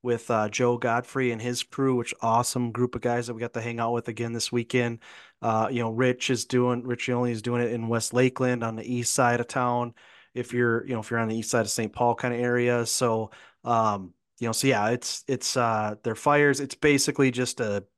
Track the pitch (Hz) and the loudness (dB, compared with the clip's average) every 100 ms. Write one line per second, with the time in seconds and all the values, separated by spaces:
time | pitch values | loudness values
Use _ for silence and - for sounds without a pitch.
0 | 123 117 - 113 107 - 123 120 120 117 | 0 -2 0 0 0 0 0 2 0 -2
1 | - 135 127 113 123 120 - - 135 127 | -2 -2 -2 -2 -4 -4 -6 -2 0 0
2 | 117 - 113 113 120 127 120 113 123 120 | -2 -4 2 2 2 -2 -4 -2 -2 0
3 | 123 120 120 113 117 117 117 117 117 120 | -2 -2 -4 -8 -8 -6 -6 -4 -2 -2
4 | 117 113 117 117 - 120 117 127 120 117 | -4 -6 -4 -4 -2 -2 0 0 0 -4
5 | - - - _ 117 110 110 120 117 113 | -14 -20 -20 _ 0 0 0 0 -2 2
6 | 127 123 - 123 - 123 123 123 123 120 | 2 2 -2 -2 0 2 2 0 -4 -6
7 | - 123 123 113 113 120 120 117 113 113 | -2 0 0 -2 -2 -2 -2 -2 -2 -2
8 | - 123 131 127 127 123 113 113 117 123 | 0 2 2 2 0 0 -4 -6 -4 -4
9 | 117 - 123 120 120 135 123 120 120 - | -2 2 2 2 -2 -2 0 0 -4 -8
10 | - - _ 123 120 123 120 113 - 117 | -20 -20 _ -10 -4 0 2 2 -2 -6
11 | 107 117 113 113 110 120 110 - 110 - | -2 -2 0 -2 0 0 0 -2 -4 0
12 | 120 117 127 120 123 123 120 120 117 - | 0 2 -2 -2 0 2 2 2 0 0
13 | 123 113 110 - - _ 123 117 110 101 | 0 0 -4 -12 -20 _ 0 2 2 0
14 | 90 _ _ _ 117 113 135 117 107 123 | -6 _ _ _ -4 0 2 2 2 0
15 | - - - 131 - 135 117 110 107 107 | -4 -8 -4 -4 -2 0 0 0 -2 -4
16 | 120 107 147 147 147 139 139 - 151 139 | -6 -2 2 6 4 2 -4 0 4 4
17 | - 147 135 123 123 - 113 101 98 | 2 2 2 2 -4 -2 -2 -4 -6